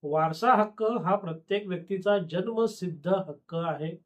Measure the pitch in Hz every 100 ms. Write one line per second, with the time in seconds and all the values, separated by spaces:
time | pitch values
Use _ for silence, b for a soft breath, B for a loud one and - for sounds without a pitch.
0 | 147 156 160 160 240 220 208 - 220 240
1 | 165 202 185 160 _ 202 208 175 170 196
2 | 190 208 165 170 226 226 226 - 180 147
3 | 175 190 - - _ 165 170 147 160 165